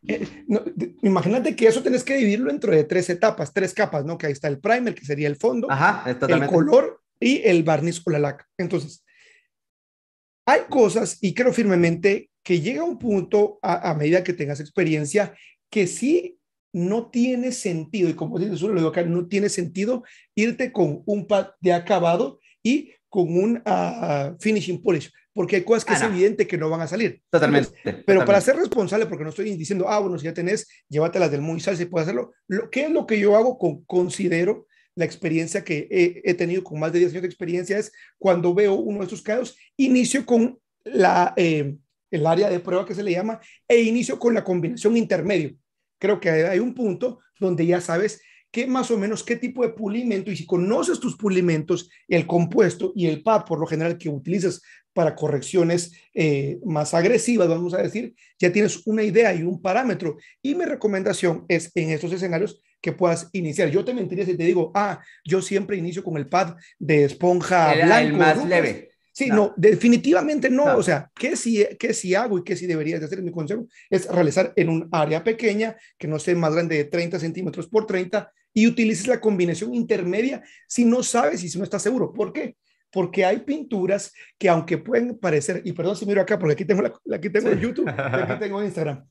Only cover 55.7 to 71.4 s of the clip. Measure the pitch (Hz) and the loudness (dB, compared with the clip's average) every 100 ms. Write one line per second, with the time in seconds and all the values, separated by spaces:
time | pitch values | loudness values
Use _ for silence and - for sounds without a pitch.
55.7 | 175 170 - _ - 156 139 139 - 208 | 0 -2 -14 _ -2 0 0 -2 -6 -4
56.7 | 156 151 170 180 233 - 240 175 165 175 | -4 0 2 4 2 2 2 2 2 -2
57.7 | 180 - 190 240 _ _ _ 180 190 208 | -2 -2 -4 -10 _ _ _ 0 2 0
58.7 | - - 220 214 196 226 175 170 175 190 | -2 -4 -2 2 4 2 2 -4 -4 -2
59.7 | 202 254 170 165 143 - _ 262 349 339 | 0 -2 -4 -6 -8 -16 _ -6 -4 -4
60.7 | 277 214 190 190 190 180 165 - 170 165 | -2 -2 0 -2 0 0 -2 -2 -2 -2
61.7 | - 160 156 165 180 185 165 - - _ | -4 -2 -2 -4 -4 -2 -2 -4 -6 _
62.7 | _ - 123 180 165 - 190 165 151 165 | _ -8 0 0 0 -4 -6 -4 0 0
63.7 | 165 254 254 175 180 185 175 165 175 165 | 0 -2 -4 -6 -4 -4 0 2 2 0
64.7 | 190 208 175 - _ - 185 - 190 196 | 0 -2 -4 -14 _ -2 -2 0 -4 -2
65.7 | 202 170 170 - 160 - 175 180 - - | -4 -4 -6 -6 -6 -2 -2 -2 -6 -20
66.7 | _ 143 151 143 - 175 180 175 185 156 | _ 2 4 4 2 2 2 2 4 6
67.7 | 156 170 226 - 147 156 160 220 175 143 | 6 6 6 4 4 4 4 2 2 2
68.7 | 101 - _ _ - 269 214 202 208 196 | -4 -14 _ _ -6 0 2 2 4 4
69.7 | 202 233 233 208 185 294 294 269 254 285 | 6 4 4 4 2 2 0 0 2 4
70.7 | 254 185 147 - - 254 302 | 2 2 0 -2 -6 -4 -4